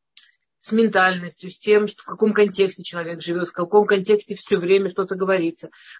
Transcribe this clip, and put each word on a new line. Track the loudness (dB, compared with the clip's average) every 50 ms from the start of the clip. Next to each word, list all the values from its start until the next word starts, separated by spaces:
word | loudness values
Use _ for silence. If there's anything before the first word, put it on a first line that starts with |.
| _ _ _ -20 -20 _ _ _ _ _ _ _
с | _ -2 2
ментальностью, | 2 2 4 4 4 2 2 2 0 -6 -10 -14 -16 -16 -18
с | -18 -8
тем, | 0 4 4 4 4
что | 2 -4 -10
в | -14
каком | -16 -4 0 0 2 4
контексте | 2 2 2 2 0 0 0 0 -6 -12
человек | -12 -10 -8 -8 -8 -10 -10
живёт, | -6 -6 -4 -4 -4 -6
в | -4
каком | -6 -6 2 2 2 4
контексте | 4 0 0 2 2 0 0 0 -6 -12
всё | -14 -4 -2 -2
время | -2 2 2 2 2 2 -2
что-то | -4 -6 -6 -6 -4
говорится, | -4 -2 0 0 0 0 -2 -6 -8 -14 -20 -20 _ -20 -20 -20 -18